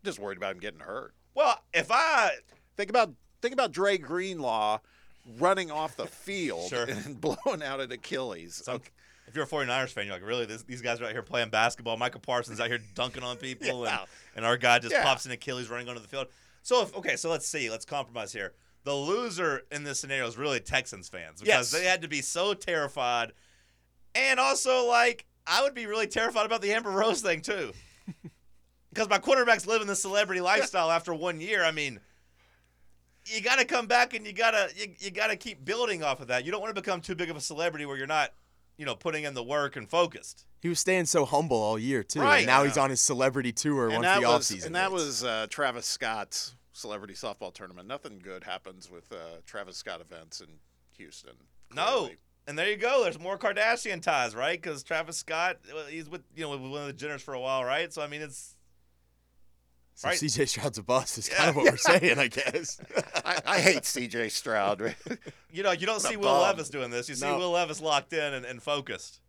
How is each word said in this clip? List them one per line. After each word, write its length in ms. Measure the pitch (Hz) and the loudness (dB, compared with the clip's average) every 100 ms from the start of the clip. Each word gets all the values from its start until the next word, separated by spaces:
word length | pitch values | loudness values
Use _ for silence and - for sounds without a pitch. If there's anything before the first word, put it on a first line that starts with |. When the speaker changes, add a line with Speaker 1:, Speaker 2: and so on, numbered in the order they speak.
Speaker 1:
Just 140 | 202 139 | -8 -6
worried 180 | 101 95 | -8 -4
about 140 | 101 | -6
him 60 | 92 | -4
getting 200 | 101 151 | -10 -12
hurt. 320 | 90 110 120 _ _ | -10 -10 -10 _ _
Speaker 2:
Well, 240 | - 294 220 _ | 2 4 2 _
if 180 | 170 160 | -2 2
I 400 | 233 330 294 208 131 _ - _ - | 4 6 4 4 2 _ -20 _ -8
Speaker 1:
Think 140 | 202 | 2
about, 240 | 233 214 135 _ _ | 4 2 0 _ _
think 140 | 233 | -4
about 180 | 262 240 | 2 0
Dre 240 | 170 196 190 | 2 2 2
Greenlaw 800 | 135 170 190 180 131 110 107 110 _ _ - - 123 117 | 0 -4 -4 -4 0 2 2 0 _ _ -20 -20 -20 2
running 320 | 165 190 175 | 4 4 0
off 260 | 151 156 - | -4 -4 -4
the 100 | 92 | -8
Speaker 2:
<laughs> 180 | - | -8
Speaker 1:
field 440 | - 196 160 - 85 | -6 -4 -2 -2 -2
Speaker 2:
Sure. 160 | 123 | -2
Speaker 1:
and 340 | 120 131 143 131 | -2 -4 -8 -4
<laughs> 0 | |
blowing 420 | 156 - - 254 | -4 -2 -2 -2
out 160 | 143 135 | -4 -6
an 100 | 131 | -6
Achilles. 720 | 123 - 135 131 87 85 - | -8 -6 -6 -4 -8 -12 -14
Speaker 2:
Some 120 | - - | -8 -8
Speaker 1:
Okay. 140 | - _ _ _ - | -10 _ _ _ -12
Speaker 2:
if 80 | |
you're 100 | 123 | -6
a 40 | 147 | -4
forty-niners 440 | 156 131 127 131 | -2 0 0 -2
fan, 120 | 117 101 | -6 -8
you're 80 | |
like, 120 | 92 98 | -8 -4
"Really? 180 | 123 | -4
This, 180 | 113 110 | -4 -8
these 180 | 117 123 | -12 -8
guys 180 | 120 117 | -4 -4
are 60 | 117 | -4
out 60 | |
here 100 | 117 | -8
playing 260 | 104 120 113 | -4 -2 0
basketball. 480 | 107 117 - 117 113 | 4 4 2 -4 -2
Michael 240 | 123 123 | -2 -4
Parsons 400 | - 123 120 110 | -2 -2 -2 -4
out 80 | 117 | -2
here 120 | 120 107 | -2 -6
dunking 280 | 98 123 131 | -6 -6 -6
on 160 | 123 123 | -10 -8
people, 440 | 131 127 254 127 | -10 -6 -4 -4
Speaker 1:
<laughs> 20 | |
Yeah. 160 | 120 135 | -2 -4
Speaker 2:
and, 80 | 95 - - - | -6 -18 -18 -2
and 80 | |
our 140 | 113 120 | 2 4
guy 200 | 123 120 | 6 6
just 140 | 120 | 4
Speaker 1:
Yeah. 100 | 247 | 2
Speaker 2:
pops 200 | 143 127 | 4 2
an 80 | 131 | -2
Achilles 360 | 123 - 127 117 | -10 -6 -8 -6
running 180 | 120 120 | -8 -8
onto 140 | 120 | -12
the 40 | 104 | -10
field." 180 | 135 131 _ _ _ | -8 -8 _ _ _
So, 200 | - 247 | 2 2
if, 120 | 208 | 2
okay, 220 | 202 170 127 | -4 -2 -2
so 140 | 165 | 0
let's 180 | 160 - | -2 -2
see. 220 | 156 120 | -4 -4
Let's 160 | 113 - | -4 -6
compromise 460 | 143 135 117 104 | -6 -6 -8 -8
here. 180 | 110 95 - _ _ | -6 -8 -10 _ _
The 100 | - | -4
loser 680 | 160 143 208 240 170 170 135 - | -4 0 -2 -2 -2 0 0 -4
in 140 | 147 | -8
this 160 | 147 135 | -6 -6
scenario 260 | 139 135 120 | -4 -2 -2
is 80 | 117 | -4
really 240 | 147 127 | -2 -2
Texans 480 | - 135 127 98 92 | 0 -2 -2 -12 -14
fans 320 | 92 80 80 | -14 -14 -8
because 320 | 107 127 120 | 2 4 4
Speaker 1:
Yes. 80 | 147 | 0
Speaker 2:
they 40 | 180 | 2
had 140 | 185 | 0
to 60 | 160 | 0
be 120 | 147 | -4
so 320 | 131 165 196 | -4 -2 0
terrified. 800 | 190 - 170 143 - 123 120 113 - _ _ _ _ _ _ - | 0 -2 0 0 -2 0 2 0 -6 _ _ _ _ _ _ -4
And 240 | 226 269 262 | 0 2 4
also, 480 | 269 269 254 254 240 | 2 2 4 4 6
like, 380 | 240 240 233 - _ - | 6 6 2 -12 _ 0
I 160 | 185 | 2
would 100 | 277 | 2
be 120 | 254 226 | 0 -4
really 220 | 214 214 | -2 0
terrified 360 | 220 226 220 | 0 0 2
about 160 | 214 226 | 2 0
the 120 | 196 | 2
Amber 160 | 214 220 | 0 0
Rose 320 | 190 220 - | 2 2 2
thing, 180 | 214 165 | 0 0
too. 320 | - 202 131 95 - - - | -2 -4 -4 -8 -18 -20 -16
Speaker 1:
<laughs> 60 | - 165 _ _ - _ _ _ | -16 -16 _ _ -20 _ _ _
Speaker 2:
'Cause 140 | - 214 | -4 2
my 80 | 202 | 2
quarterback's 480 | - 262 240 220 190 | 4 4 6 4 4
living 200 | 226 208 | 0 0
the 100 | 196 | -2
celebrity 460 | 196 196 202 185 | 0 0 2 0
lifestyle 480 | 180 214 - 185 160 | 2 2 2 2 2
after 240 | 165 165 | 2 0
one 260 | 160 175 165 | -4 -4 -4
year. 240 | 175 214 | -2 2
I 60 | 165 | 2
mean, 280 | 156 143 110 _ _ _ _ _ _ _ _ - _ _ _ | 2 -4 -6 _ _ _ _ _ _ _ _ -20 _ _ _
you 160 | - 220 | -6 -4
gotta 240 | 208 262 | 2 4
come 220 | 247 247 220 | 4 2 4
back 280 | 240 247 | 4 4
and 120 | 233 214 | 0 -8
you 60 | |
gotta, 360 | 196 226 220 185 170 | 0 2 4 0 -2
you, 180 | 208 170 | -10 -8
you 120 | 196 | -10
gotta 260 | 185 214 208 | -2 -2 -2
keep 280 | 233 156 | -6 -12
building 380 | 135 220 240 185 | -6 -2 -2 0
off 180 | 151 131 | -2 -2
of 60 | 120 | 0
that. 160 | 123 | -2
You 60 | 131 | 0
don't 80 | 202 | -4
wanna 140 | 208 | -4
become 260 | 202 196 180 | -6 -4 -4
too 140 | 165 | -4
big 160 | 175 170 | -6 -4
of 60 | 156 | -4
a 40 | |
celebrity 460 | 135 151 170 156 143 | -6 -2 -2 -2 -8
where 100 | 139 | -6
you're 100 | 135 | 0
not, 260 | 156 139 - _ _ _ _ | 0 0 -4 _ _ _ _
you 80 | |
know, 100 | 147 117 | -6 -4
putting 280 | 170 156 | -4 -2
in 100 | 147 | -4
the 80 | 131 | -6
work 340 | 120 147 139 143 | -2 0 0 -4
and 120 | 107 | -2
focused. 560 | 165 170 - - - - - | 2 2 0 -16 -18 -20 -8
Speaker 3:
He 80 | 170 | -4
was 100 | 170 | 0
staying 280 | - 185 170 | 2 2 4
so 180 | 170 | 2
humble 320 | 139 143 156 120 | 4 2 2 2
all 220 | 107 110 | 2 0
year, 240 | 120 135 | 0 0
too. 180 | 101 151 | -2 2
Speaker 2:
Right. 180 | 269 285 | 6 6
Speaker 3:
And 80 | 143 | 8
now 160 | 131 | 8
Speaker 1:
Yeah. 60 | 143 | 6
Speaker 3:
he's 80 | 127 | 4
on 120 | 135 | 4
his 100 | 127 | 4
celebrity 520 | - 127 131 131 123 | 2 4 2 2 -2
tour 340 | 110 151 143 117 | -2 0 2 2
Speaker 1:
And 80 | |
Speaker 3:
once 100 | 113 | 2
Speaker 1:
that 160 | 175 196 | 4 6
Speaker 3:
the 60 | 151 | 6
Speaker 1:
was, 220 | 123 135 | 6 4
Speaker 3:
offseason 160 | 98 87 | -4 -4
Speaker 1:
and 80 | |
that 160 | 170 190 | 0 0
Speaker 3:
hits. 120 | 185 | 0
Speaker 1:
was, 220 | 147 117 | -2 -2
uh, 220 | 123 110 110 | -2 -2 -4
Travis 380 | - 143 120 - | -2 -2 -2 -4
Scott's 680 | - 117 110 98 - - - _ | -4 -4 -4 -4 -6 -8 -12 _
celebrity 400 | - 117 104 101 | -14 -8 -8 -10
softball 400 | 92 120 101 98 | -10 -10 -8 -12
tournament. 340 | - 95 90 92 | -12 -18 -16 -12
Nothing 300 | 139 147 101 | -12 -12 -18
good 260 | 92 92 | -16 -14
happens 460 | 90 92 95 92 90 | -10 -10 -10 -20 -20
with, 200 | 87 _ | -20 _
uh, 280 | 101 82 82 - | -14 -14 -16 -14
Travis 300 | 107 95 87 | -14 -12 -12
Scott 220 | - 85 | -12 -12
events 400 | 80 85 80 - | -12 -20 -16 -16
in 180 | 80 78 _ _ _ _ | -16 -20 _ _ _ _
Houston, 340 | 85 - 65 60 65 - - | -20 -20 -20 -20 _ -20 -14
Speaker 2:
No. 100 | 143 190 262 | -2 0 0
Speaker 1:
clearly. 160 | 156 82 _ _ - | -2 -8 _ _ -10
Speaker 2:
And 120 | 147 | -4
there 100 | 185 | -2
you 80 | 208 | 0
go. 280 | 226 269 | 2 4
There's 140 | 208 160 | 2 -2
more 180 | 175 196 | -8 -2
Kardashian 640 | 226 202 214 240 220 180 | -2 2 2 0 -2 -4
ties, 320 | 165 151 120 | 2 2 2
right? 260 | 110 135 175 | 0 -2 -2
'Cause 200 | 170 147 | -6 -10
Travis 340 | - 160 156 165 | -4 -4 -2 -8
Scott, 420 | - 160 180 175 - | -4 -2 0 -2 -10
well, 140 | 151 143 | -12 -10
he's 220 | 160 160 | -10 -10
with, 140 | 175 - | -14 -14
you 80 | - | -10
know, 80 | 156 | -6
with 100 | 139 131 | -6 -6
one 180 | 143 143 | -8 -8
of 80 | 135 | -8
the 80 | 147 | -8
Jenners 140 | 143 | -8
for 120 | - | -8
a 60 | 131 | -6
while, 240 | 131 131 | -2 0
right? 260 | 127 143 170 | 0 0 -2
So, 100 | 165 | -6
I 60 | 147 | -8
mean, 120 | 147 | -8
it's 360 | 151 131 - - _ _ _ _ _ _ _ _ - _ _ _ _ | -10 -12 -18 -20 _ _ _ _ _ _ _ _ -20 _ _ _ _
Speaker 3:
So 140 | - 143 | -6 -2
Speaker 2:
Right. 100 | 180 | 0
Speaker 3:
C 80 | 147 | 0
J 180 | 131 139 | 0 0
Stroud's 320 | - 143 113 | 0 -2 -4
a 40 | |
bust 360 | 98 127 127 - | 0 2 2 -6
is 100 | - | -2
Speaker 2:
Yeah. 80 | 180 | 2
Speaker 3:
kind 140 | - | 4
of 60 | 143 | 6
what 80 | - | 4
we're 60 | 131 | 6
Speaker 2:
<laughs> 0 | |
Speaker 3:
saying, 420 | 320 180 170 123 | 6 6 6 4
I 80 | 131 | 2
guess. 520 | 131 131 175 160 - 160 - | 0 -2 -2 -6 -10 -4 -4
<laughs> 220 | 151 - - | -2 -4 -2
Speaker 1:
I, 140 | 175 | -2
I 160 | - 185 | 2 4
hate 240 | 190 156 | 6 4
C 240 | - - 123 | 0 -4 -4
J 200 | 117 113 | -2 -2
Stroud. 640 | - - 110 98 101 110 - | -2 0 2 2 2 -2 -4
<laughs> 60 | - 233 - - _ | -10 -10 -10 -20 _
Speaker 2:
You 80 | 160 | -2
know, 100 | 196 | 0
you 120 | 175 | 2
don't 120 | 190 220 | 0 0
Speaker 1:
What 80 | 214 | 0
a 20 | |
Speaker 2:
see 80 | 214 | 0
Will 120 | 202 | 4
Speaker 1:
bum. 120 | 135 | 6
Speaker 2:
Levis 300 | 190 185 143 | 6 2 -2
doing 200 | 143 123 | -6 -4
this. 200 | 120 120 | -4 -6
You 40 | |
see 120 | 131 143 | -4 -2
Speaker 3:
No. 100 | 143 | 0
Speaker 2:
Will 140 | 180 | 2
Levis 280 | 175 170 151 | 0 0 -2
locked 320 | 156 143 139 | 2 2 2
in 180 | 165 147 | -4 -2
and, 140 | 135 123 | -4 -8
and 160 | 123 | -10
focused. 580 | 127 147 139 95 - - | -4 -4 -2 -10 -10 -20